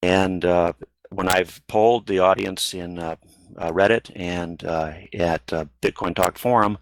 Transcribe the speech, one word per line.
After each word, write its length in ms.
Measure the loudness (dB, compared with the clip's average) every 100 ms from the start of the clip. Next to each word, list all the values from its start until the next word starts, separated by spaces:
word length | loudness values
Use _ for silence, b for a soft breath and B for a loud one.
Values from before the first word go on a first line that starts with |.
And, 420 | 4 2 2 0 2
uh, 280 | 2 2 -2 -14 _ _
when 180 | -6 0
I've 340 | 0 0 -8 _
polled 400 | 2 2 2 0
the 120 | 2
audience 540 | 4 2 0 -6 -8
in, 240 | -8 -10 -8
uh, 180 | -8 -10 _ _ _ -8
uh, 140 | -4
Reddit 400 | 2 4 4 0 -10
and, 480 | -6 -6 -6 -8
uh, 300 | -6 -4 -4 -6 -16
at, 380 | -2 0 -2 -4
uh, 140 | -6 -6 _
Bitcoin 340 | -4 -2 -6 0
Talk 220 | 0 0
Forum 400 | 0 2 2 0